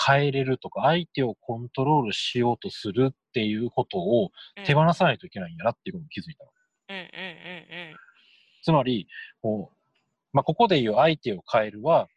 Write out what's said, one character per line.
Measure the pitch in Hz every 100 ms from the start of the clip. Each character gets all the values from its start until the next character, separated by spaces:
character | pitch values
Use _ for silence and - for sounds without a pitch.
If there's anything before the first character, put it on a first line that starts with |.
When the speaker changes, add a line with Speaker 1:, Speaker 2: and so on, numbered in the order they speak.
| -
Speaker 1:
変 | 139 143
え |
れ | 135 131
る | 131
と | -
か、 | -
相 | 127 170 170
手 | -
を | 127 -
コ | - 117
ン | 120
ト | -
ロ | 135 156
ー | 117
ル |
し | 95 - 123
よ | 120
う | 120
と | 98
す | - 110
る | 98 135
っ | - _
て | -
い | 107 107
う | 120
こ | -
と | - 135
を | 95 - 190 - - - 196
手 | 147
放 | 160
さ | 170
な | 175
い | 117
と | 90
い |
け | -
な | 87
い |
ん | 82
だ | 110
な |
っ | -
て | -
い |
う | 92
こ |
と |
に | 147
気 | -
づ | -
い | 151
た | -
の。 | _ _ _ -
Speaker 2:
う |
ん。 | 196
う |
ん、 |
う |
ん、 | 175
う | - 185 160 170 180 - 165 170
ん、 |
う |
ん。 | 156 - _ _ _ _ _
Speaker 1:
つ | -
ま | 156
り、 | 127 120 82 - - _
こ | 113 107 92
う、 | _ _ _ _ _ _
ま | 139
あ、 |
こ | -
こ | 160 233
で | 165
言 | 113
う | 107
相 | 156 156
手 | 123
を | 95 -
変 | 117 107
え |
る | 104
は、 | 123 160 98